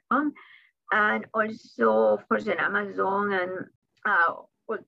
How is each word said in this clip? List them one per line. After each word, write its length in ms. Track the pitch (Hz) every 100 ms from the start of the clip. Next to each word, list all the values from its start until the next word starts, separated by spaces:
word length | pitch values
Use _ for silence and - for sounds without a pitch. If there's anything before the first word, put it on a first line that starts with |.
| -
com, 220 | 247 294 - - - _ _ -
and 340 | 208 208 220 220
also, 800 | 220 214 220 - - 226 110 220
of 120 | 208 -
course, 180 | 214 214
in 120 | 170
Amazon 760 | 156 202 202 190 190 196 202
and, 340 | 190 180 185 185 _ _ _ 220
uh, 260 | 190 170 - - _ -
all 100 | 214